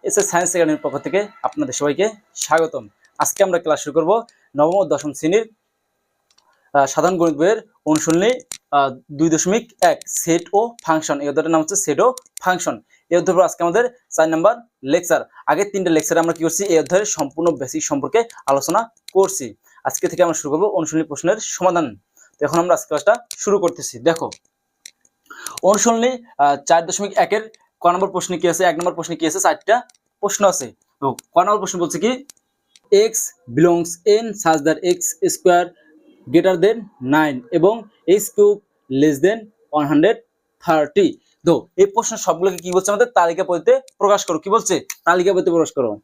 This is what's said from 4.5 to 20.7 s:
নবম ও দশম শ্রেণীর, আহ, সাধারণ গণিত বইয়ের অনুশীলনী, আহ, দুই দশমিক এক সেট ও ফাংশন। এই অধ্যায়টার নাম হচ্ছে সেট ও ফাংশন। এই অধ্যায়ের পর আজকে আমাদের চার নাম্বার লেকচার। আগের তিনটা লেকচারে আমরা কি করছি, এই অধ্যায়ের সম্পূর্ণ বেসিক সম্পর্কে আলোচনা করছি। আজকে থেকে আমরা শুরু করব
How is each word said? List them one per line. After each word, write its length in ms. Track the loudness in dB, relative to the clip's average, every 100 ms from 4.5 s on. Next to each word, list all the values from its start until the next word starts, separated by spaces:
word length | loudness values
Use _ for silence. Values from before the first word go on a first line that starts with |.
নবম 220 | 0 2 2
ও 40 | 0
দশম 200 | -2 -4 -4
শ্রেণীর, 260 | 0 0 0 _ _ _ _ _ _ _ _ _ _ _ _
আহ, 120 | 0 2
সাধারণ 240 | 2 0 2
গণিত 160 | 0 2
বইয়ের 180 | 0 0 -4 _ -2
অনুশীলনী, 400 | -2 2 2 2 -2 -8 -20 _ 0
আহ, 140 | 0 -4 _ -2
দুই 100 | 0
দশমিক 300 | 0 0 -2 -4 _ 0
এক 80 | 0 -4 -8
সেট 220 | -2 -2 2 0
ও 20 | 0 -6
ফাংশন। 320 | -2 -2 0 -4
এই 60 | -2
অধ্যায়টার 220 | -2 0
নাম 60 | 0
হচ্ছে 140 | 0 -4
সেট 140 | -2 0
ও 20 | 0 0 _ -6
ফাংশন। 340 | -4 -2 -4 -8 _ _ _
এই 60 | 0
অধ্যায়ের 180 | 0 0
পর 100 | 0
আজকে 120 | 0 -2
আমাদের 180 | 0 -2 _ _
চার 140 | -2 0
নাম্বার 200 | 2 0 0 _ _ -2
লেকচার। 280 | -2 0 -2 -2 -10 -4
আগের 180 | -2 -2
তিনটা 180 | -2 0 0
লেকচারে 220 | 0 0
আমরা 120 | 0 -2
কি 60 | -4
করছি, 160 | -4 0
এই 60 | 0
অধ্যায়ের 260 | 2 0 -2 -6
সম্পূর্ণ 320 | -6 -2 -2 -2
বেসিক 220 | -6 -8 -4
সম্পর্কে 300 | -4 0 0 -2 -8 -2
আলোচনা 300 | -2 0 -2 -2 _ -4 0
করছি। 300 | 0 -2 -10 -14 _ _
আজকে 220 | -8 -4 -6
থেকে 120 | 0 0
আমরা 100 | 0
শুরু 80 | -4
করব 120 | -2 0